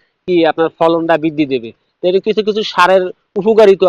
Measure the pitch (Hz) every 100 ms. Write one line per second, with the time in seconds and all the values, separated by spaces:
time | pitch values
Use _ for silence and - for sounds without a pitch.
0 | _ _ - 180 160 151 160 - 165 165
1 | 165 165 160 151 147 131 113 - _ _
2 | 180 185 220 208 202 208 208 - 180 190
3 | 185 - _ - 190 220 208 196